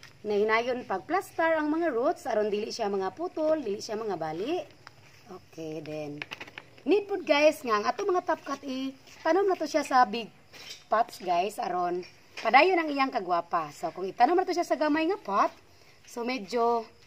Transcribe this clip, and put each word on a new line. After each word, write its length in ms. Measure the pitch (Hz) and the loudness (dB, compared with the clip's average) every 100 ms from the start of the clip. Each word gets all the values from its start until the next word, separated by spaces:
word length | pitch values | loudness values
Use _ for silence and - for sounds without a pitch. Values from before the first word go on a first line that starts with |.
| - - | -20 -10
na 120 | 214 | -2
hinayon 480 | 208 214 226 240 247 | 2 4 2 0 -4
pagplaster 760 | 220 190 - 359 381 - 330 320 | -4 -6 -2 -2 -2 0 2 2
ang 120 | 302 | 0
mga 240 | 320 339 | 0 0
roots 320 | 233 277 359 269 | 0 0 0 -2
aron 240 | 214 208 | 0 0
dili 240 | 208 233 | -2 -4
siya 160 | 220 202 | -4 -2
mga 240 | 196 190 | -2 -2
putol, 440 | 240 349 - 311 320 | -4 -6 -2 0 0
dili 160 | 226 208 | -2 -6
siya 200 | - 214 | -6 -6
mga 200 | 220 170 | -4 -4
bali. 440 | 160 160 233 349 - - - - - - - | -4 -4 -4 -4 -6 -14 -20 -20 -20 -20 -20
Okay, 480 | 185 - - 160 160 | -20 -18 -12 -10 -10
then 360 | 151 151 147 147 - - - - - - | -8 -10 -10 -10 -12 -14 -16 -18 -20 -8
need 240 | 262 403 403 | 2 2 2
pod 160 | 392 | -2
guys 400 | 294 294 302 302 | 2 4 4 2
nga 160 | 247 208 | 0 0
ang 80 | 220 | 0
ato 160 | 254 | -2
mga 240 | 403 359 349 | 0 0 0
top 160 | 311 | -4
cut 200 | - 277 277 | -4 -8 -6
i 300 | 262 269 269 - - | -6 -6 -8 -16 -4
tanom 240 | 320 339 403 | 2 2 2
na 80 | |
to 140 | 349 311 | 0 0
siya 160 | 302 | -2
sa 180 | 277 262 233 | 2 4 4
big 180 | 233 208 - - - - - - | 2 -8 -14 -20 -20 -18 -18 0
pots 320 | 220 - - | 0 0 -4
guys 400 | 196 339 202 - | 0 0 0 -2
aron 420 | - 175 175 180 - - - - | -4 -2 -2 -2 -6 -16 -20 -6
padayon 400 | 339 262 359 349 | 4 6 6 4
ang 80 | 311 | 2
iyang 220 | 277 269 | 0 -2
kagwapa. 560 | 240 180 175 - 175 151 | -2 -2 -2 0 -4 -4
So 240 | - 165 | -6 -8
kung 160 | 170 185 | -6 -6
itanom 240 | - 247 | 2 4
na 80 | 359 | 4
to 120 | 370 | 2
siya 120 | 339 330 | 0 0
sa 80 | |
gamay 320 | 330 302 302 320 | 0 2 2 0
nga 120 | 403 | -2
pot, 320 | - 196 330 - - - - - | -2 0 0 -2 -20 -20 -20 -20
so 240 | - 240 240 | -14 -8 -4
medyo, 560 | 254 190 240 233 233 226 - | -6 -4 0 2 0 -4 -14